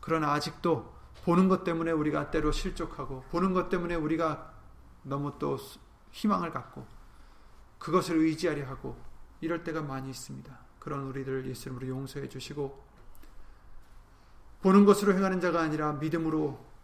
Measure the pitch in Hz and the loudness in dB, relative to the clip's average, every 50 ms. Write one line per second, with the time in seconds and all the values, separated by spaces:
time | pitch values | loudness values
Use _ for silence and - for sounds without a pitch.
0 | - - 165 160 156 147 147 147 - 170 - - - 175 160 147 - - - - | 0 0 0 2 2 2 2 0 0 -4 -8 -2 2 2 2 2 0 -10 -18 -20
1 | - - - - - - 170 180 185 190 185 185 185 175 170 165 165 165 165 156 | -20 -20 -20 -4 2 4 6 6 8 6 4 4 2 0 0 0 0 0 0 2
2 | 151 151 143 151 147 - - 160 147 151 147 - - 190 - - 170 - - - | 2 2 0 0 -2 0 0 2 2 2 0 0 -2 -4 -4 -4 -8 -8 -6 -10
3 | 135 - 139 131 - - - 170 180 190 185 185 170 175 190 180 175 170 170 170 | -8 -8 -8 -10 -10 -4 0 2 2 4 4 2 2 2 0 -2 0 0 -2 -2
4 | 156 151 160 160 165 160 147 - - - - - - - - - - - - - | 0 0 0 2 2 0 0 -4 -8 -16 -18 -20 -20 -20 -20 -20 -20 -20 -20 -18
5 | - 139 139 143 143 143 139 - 147 143 139 135 - - - - - - - - | -8 -6 -4 -4 -4 -4 -4 -4 -2 -2 -2 -4 -6 -12 -18 -20 -20 -20 -20 -20
6 | - - - - - 214 196 185 175 165 - 131 123 - - 135 123 - - - | -20 -20 -14 -2 0 2 2 2 0 -4 -6 -8 -10 -10 -14 -16 -16 -16 -18 -20
7 | - - - - - - - - - - - - - - - - - - 156 185 | -20 -20 -20 -20 -20 -20 -20 -20 -20 -20 -20 -20 -20 -20 -20 -12 -6 2 2 2
8 | 175 175 170 160 160 160 156 156 180 170 151 143 139 127 131 - - 135 - - | 2 4 2 4 4 2 2 0 0 0 0 -2 -6 -8 -10 -10 -10 -10 -10 -10
9 | - - - - - - - - - 160 170 165 165 175 156 160 151 143 135 135 | -12 -14 -14 -14 -18 -18 -14 -8 -4 -4 -4 -4 -4 -4 -4 -4 -4 -4 -6 -6
10 | 131 135 131 - - - 139 135 131 - 131 - - - - - - - 143 139 | -8 -8 -10 -12 -12 -12 -14 -14 -14 -16 -18 -18 -20 -20 -20 -14 -10 -8 -6 -6
11 | 135 135 131 135 135 135 131 131 131 131 127 - - 135 131 123 131 131 131 131 | -6 -6 -6 -6 -6 -4 -4 -4 -4 -6 -8 -8 -8 -10 -8 -8 -6 -6 -6 -6
12 | 139 131 - 143 139 135 - 135 - - 143 147 143 135 139 - - - - - | -6 -6 -8 -8 -10 -8 -10 -12 -10 -10 -6 -6 -6 -6 -6 -12 -20 -20 -20 -20
13 | - - - - - - - - - - - - - - - - - - - - | -18 -16 -16 -16 -16 -14 -14 -14 -14 -14 -16 -18 -18 -16 -16 -16 -16 -18 -20 -20
14 | - - - - - - - - - - - - - 190 185 202 202 202 196 - | -20 -20 -20 -20 -20 -20 -20 -20 -20 -20 -18 2 4 8 10 10 10 10 8 8
15 | 208 202 190 185 196 190 190 180 175 180 175 170 160 156 151 151 156 151 147 139 | 6 4 4 4 2 2 0 2 0 2 2 2 2 0 0 0 -2 -2 -2 -2
16 | 151 160 156 165 165 156 156 156 151 143 127 - - - - - | -2 -2 -2 0 0 0 0 0 0 -2 -4 -8 -16 -20 -20 -20